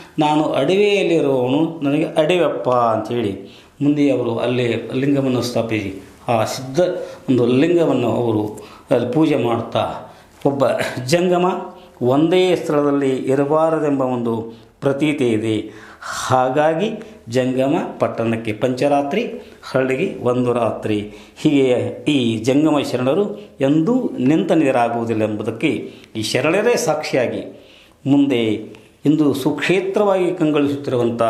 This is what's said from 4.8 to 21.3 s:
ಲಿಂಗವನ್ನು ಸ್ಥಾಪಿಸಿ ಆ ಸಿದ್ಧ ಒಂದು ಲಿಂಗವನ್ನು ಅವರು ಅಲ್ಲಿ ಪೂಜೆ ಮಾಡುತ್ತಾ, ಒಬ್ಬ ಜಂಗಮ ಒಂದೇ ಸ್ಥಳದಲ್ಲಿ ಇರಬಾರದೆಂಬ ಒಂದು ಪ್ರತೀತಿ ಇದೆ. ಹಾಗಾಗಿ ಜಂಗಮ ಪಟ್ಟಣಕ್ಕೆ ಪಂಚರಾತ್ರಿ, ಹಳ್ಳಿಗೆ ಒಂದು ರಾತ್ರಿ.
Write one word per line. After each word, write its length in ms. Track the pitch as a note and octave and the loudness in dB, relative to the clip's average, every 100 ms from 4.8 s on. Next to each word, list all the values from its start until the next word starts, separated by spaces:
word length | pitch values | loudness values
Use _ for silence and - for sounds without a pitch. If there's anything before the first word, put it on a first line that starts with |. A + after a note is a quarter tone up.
| - | -4
ಲಿಂಗವನ್ನು 480 | C3 C#3 C#3+ C3+ B2 | -2 0 2 2 0
ಸ್ಥಾಪಿಸಿ 640 | - A2 A2+ A2 G2 F#2+ - - - | -2 -2 -2 -2 -4 -10 -16 -12 -2
ಆ 160 | A#2 | 0
ಸಿದ್ಧ 360 | G#2+ - C3 C3+ F3+ - - - - | 0 -4 -6 0 0 -2 -10 -12 0
ಒಂದು 160 | B2 A#2 | 2 4
ಲಿಂಗವನ್ನು 640 | B2 E3 E3+ D3+ B2+ A#2+ | 4 4 4 2 2 0
ಅವರು 500 | A2+ A#2 G#2+ G2+ - - - - | 0 0 -2 -2 -8 -18 -20 0
ಅಲ್ಲಿ 220 | B2+ A#2 | 0 2
ಪೂಜೆ 240 | D3+ D#3 C#3 | 2 2 2
ಮಾಡುತ್ತಾ, 760 | A#2 A2+ - A#2 G2 - - - - - C#3+ | 0 -2 -2 -2 -2 -6 -14 -20 -20 -2 0
ಒಬ್ಬ 180 | B2+ B2+ A2 - B2 B2 | 2 2 2 -2 -6 -2
ಜಂಗಮ 680 | E3+ F3+ F3 F3+ G3 - - - - | 0 2 2 2 -2 -8 -16 -20 -4
ಒಂದೇ 540 | B2 C3+ D#3+ F#3 F#3 E3+ | 0 2 2 2 2 0
ಸ್ಥಳದಲ್ಲಿ 600 | D#3 D3 D3 C#3+ C3+ B2+ | 0 0 2 0 0 -2
ಇರಬಾರದೆಂಬ 840 | - C3+ C#3+ D#3 D#3+ D#3 D3 C#3 | 0 0 2 2 2 0 0 0
ಒಂದು 640 | B2+ B2 A#2 A2+ A2+ - - _ | -2 -2 -2 -4 -6 -14 -20 _
ಪ್ರತೀತಿ 480 | C3+ D3 D3+ D3 A#2+ | -4 0 0 0 0
ಇದೆ. 560 | A2 A2 A2 - - - - - - - | 0 0 -2 -4 -14 -20 -18 -12 -10 0
ಹಾಗಾಗಿ 640 | C3 B2+ C#3+ D#3 D#3+ G#3+ - - - - | 2 2 2 2 0 -2 -6 -14 -20 -4
ಜಂಗಮ 460 | B2 B2+ B2+ C3 E3+ A3+ - | -2 0 0 0 0 -2 -2
ಪಟ್ಟಣಕ್ಕೆ 540 | A2 - A2+ A2+ A2+ | -2 0 -2 -2 -4
ಪಂಚರಾತ್ರಿ, 720 | G#2 B2+ B2+ C#3+ C#3+ C#3+ G#3 A#3+ - - - - | -2 -2 0 2 2 0 -2 -4 -8 -16 -20 -4
ಹಳ್ಳಿಗೆ 480 | C3 C3 D3 F#3 - | -2 0 0 -2 -2
ಒಂದು 300 | A#2+ B2 B2 | -2 0 0
ರಾತ್ರಿ. 600 | A#2 A2 - A2 G#2 G2+ - - | 0 -2 -2 -4 -4 -4 -12 -20